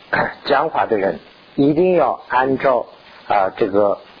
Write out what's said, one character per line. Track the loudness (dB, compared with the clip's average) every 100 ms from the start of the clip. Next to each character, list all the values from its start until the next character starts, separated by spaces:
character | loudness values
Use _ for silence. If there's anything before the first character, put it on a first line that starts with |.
| -6
<clears throat> | -4 -4 -8
讲 | -2 0 0
法 | -2
的 | -2 0
人 | -2 -4 -12 -20 -14
一 | -2 0
定 | 2 2
要 | 2 2 -2 -4
按 | -2 0 0
照， | 0 0 -2 -14 -20 -20 -2
啊， | 0 0 -2
这 | -2
个 | 2 0 0 -8 -8